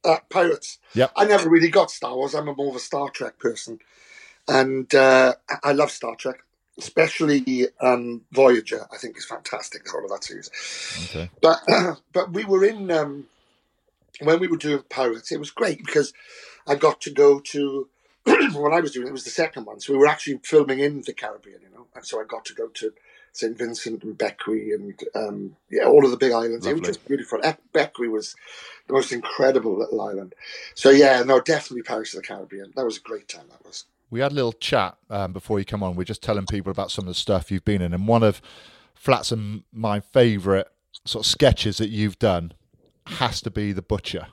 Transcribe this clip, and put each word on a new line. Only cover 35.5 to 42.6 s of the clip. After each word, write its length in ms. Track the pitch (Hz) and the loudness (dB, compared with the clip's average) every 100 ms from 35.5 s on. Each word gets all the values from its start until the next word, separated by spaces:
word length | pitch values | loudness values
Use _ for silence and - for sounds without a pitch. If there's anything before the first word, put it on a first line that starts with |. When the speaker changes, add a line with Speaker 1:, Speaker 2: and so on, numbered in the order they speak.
| 107 | -4
Speaker 2:
you 60 | |
come 180 | 98 104 | -2 -4
on. 140 | 95 87 | -4 -4
We're 80 | |
just 180 | 92 107 | -6 -8
telling 240 | - 104 95 | -4 -4 -2
people 240 | 104 92 | -6 -6
about 220 | 95 98 | -6 -6
some 120 | - | -6
of 40 | 92 | -8
the 60 | |
stuff 360 | 87 - 95 - | -8 0 -2 0
you've 140 | 95 | -4
been 180 | - 101 | 0 0
in, 100 | 90 | 0
and 140 | 87 101 | -2 2
one 160 | 117 | 4
of 180 | 110 98 - - - _ _ | 4 2 -10 -20 -20 _ _
Flats 380 | _ - 127 - | _ 0 0 0
and 320 | 113 104 107 _ | -6 -6 -10 _
my 260 | 113 110 104 | -6 -4 -4
favourite 680 | - 135 120 104 92 95 - _ _ - | 0 4 4 4 0 0 0 _ _ -18
sort 220 | - 110 107 | -10 -4 -2
of 40 | |
sketches 480 | - 139 107 107 98 | 4 4 4 -2 -2
that 100 | 104 | -4
you've 300 | 110 107 92 | -2 -2 0
done 320 | 113 87 85 - | 0 0 -4 -14